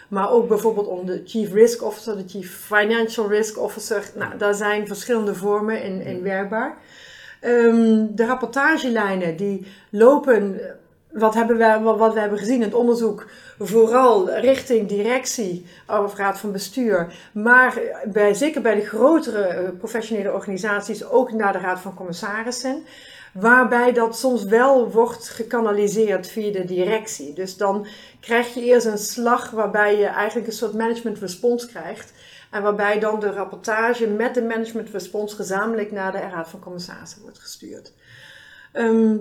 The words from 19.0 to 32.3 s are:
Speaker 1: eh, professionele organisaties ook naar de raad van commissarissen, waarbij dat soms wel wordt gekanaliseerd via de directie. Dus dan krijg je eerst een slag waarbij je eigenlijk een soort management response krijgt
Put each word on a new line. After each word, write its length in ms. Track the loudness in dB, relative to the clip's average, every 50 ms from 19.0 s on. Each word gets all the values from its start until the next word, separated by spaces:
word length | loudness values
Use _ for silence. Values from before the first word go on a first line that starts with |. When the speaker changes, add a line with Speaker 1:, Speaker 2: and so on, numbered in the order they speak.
| 4 6 6 4 2 0 -2 -2
Speaker 1:
eh, 260 | -2 -2 -2 -2 -4 -6 -6 -8
professionele 540 | -10 -6 -6 -6 -6 -4 -4 -4 -2 -2
organisaties 720 | -4 -4 -6 -6 -8 -6 -4 -4 -4 -4 -4 -6 -8 -8 -4 0
ook 240 | 2 2 2 0
naar 200 | -2 -2 0 0
de 60 | -2 -2
raad 220 | -2 -4 -6 -6
van 140 | -8 -12 -14
commissarissen, 880 | -12 -12 -10 -10 -8 -8 -8 -6 -6 -6 -6 -8 -6 -6 -6 -6 -8 -10 -14 -20 -20 -20 -20 -20 -20 -20 -18
waarbij 600 | -6 0 4 6 6 6 6 4 2 2 4 4
dat 260 | 4 2 0 0 -2 -2
soms 260 | 0 0 0 0 0
wel 460 | 2 4 4 6 6 6 4 2 2
wordt 380 | 2 2 2 2 0 -6 -14 -12
gekanaliseerd 1000 | -10 -10 -8 -4 -2 -2 0 0 2 2 0 0 2 2 2 2 0 -2 -4 -6
via 240 | -8 -6 -4 -4
de 120 | -4 -4 -4
directie. 680 | -4 -2 -2 0 0 0 -2 -4 -6 -12 -12 -12 -12
Dus 240 | -10 -10 -10 -10 -6
dan 300 | -2 -2 -2 0 -2 -6 -10 -14 -20 -20 -20 -20 _
krijg 340 | -6 -2 0 0 0 -2 -4
je 80 | -2 2
eerst 220 | 4 4 4 4
een 120 | 2 -2 -4
slag 520 | -6 -6 -6 -2 0 0 0 0 -2 -4
waarbij 460 | -4 -4 -2 0 0 2 2 4 4 2
je 80 | 2
eigenlijk 400 | 0 0 -2 -4 -2 -2 -4 -6
een 60 | -6
soort 220 | -6 -6 -6 -4 -4
management 440 | -2 -2 -2 -2 -4 -4 -6 -8 -6
response 480 | -8 -10 -6 -2 0 0 0 0 -4
krijgt 460 | -8 -14 -14 -12 -12 -14 -14 -16 -20 _ _ -20 -20